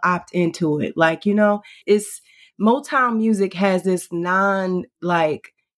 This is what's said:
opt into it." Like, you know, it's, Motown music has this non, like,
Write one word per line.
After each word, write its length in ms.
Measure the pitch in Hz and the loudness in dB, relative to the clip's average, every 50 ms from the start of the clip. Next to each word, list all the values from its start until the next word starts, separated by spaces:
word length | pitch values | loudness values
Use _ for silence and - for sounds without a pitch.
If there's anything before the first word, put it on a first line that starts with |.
| - | -2
opt 260 | 175 180 170 - - - | -2 -2 -2 -6 -4 -2
into 460 | 180 175 165 165 - 175 151 147 151 | 0 0 0 0 -2 -2 -2 0 -2
it." 160 | - - - | -4 -4 0
Like, 300 | - 160 160 165 160 - | 2 2 2 2 0 -2
you 100 | 208 202 | 0 2
know, 260 | 208 214 208 208 202 202 - - - - | 4 4 2 2 0 -4 -12 -20 -6 0
it's, 360 | - 208 214 202 - - - _ _ _ _ _ _ _ - | 0 0 0 0 -4 -14 -18 _ _ _ _ _ _ _ 0
Motown 560 | 190 220 240 285 285 - 302 269 254 240 233 | 2 2 2 0 -2 -2 0 0 0 0 0
music 360 | 220 220 226 220 196 196 190 175 | 0 0 0 0 0 -2 -2 -2
has 280 | 170 196 196 190 180 175 | 0 0 2 2 0 0
this 240 | 190 185 175 - - | 0 -2 -2 -4 -6
non, 760 | 175 170 170 180 185 190 196 196 196 190 190 185 185 180 - - _ - | -8 -6 -2 0 0 0 2 2 0 0 -2 -2 -2 -4 -6 -8 _ -8
like, 520 | - 175 175 170 160 156 151 - - - _ _ _ _ _ | -4 -2 0 0 0 0 -2 -4 -10 -18 _ _ _ _ _